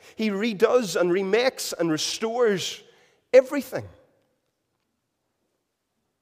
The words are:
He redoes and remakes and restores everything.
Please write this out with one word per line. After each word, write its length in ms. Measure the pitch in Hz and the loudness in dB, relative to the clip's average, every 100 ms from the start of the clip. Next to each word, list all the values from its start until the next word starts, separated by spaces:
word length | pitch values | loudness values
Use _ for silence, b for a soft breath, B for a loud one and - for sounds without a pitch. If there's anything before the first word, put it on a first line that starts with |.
| b | b
He 160 | - 220 | -4 -2
redoes 640 | 190 233 185 220 247 202 | 0 -2 0 2 2 0
and 160 | 175 180 | -2 0
remakes 600 | 185 190 220 254 - - | 0 0 0 0 -4 -8
and 180 | - 170 | -4 -2
restores 920 | 156 - - 226 240 233 185 - - b b b b _ | -2 -4 -6 -4 0 0 0 -4 -12 b b b b _
everything. 560 | 254 262 285 - 165 101 - _ _ _ _ _ _ _ _ _ _ _ _ _ _ _ _ _ _ _ _ _ _ | 6 6 0 -6 -10 -12 -18 _ _ _ _ _ _ _ _ _ _ _ _ _ _ _ _ _ _ _ _ _ _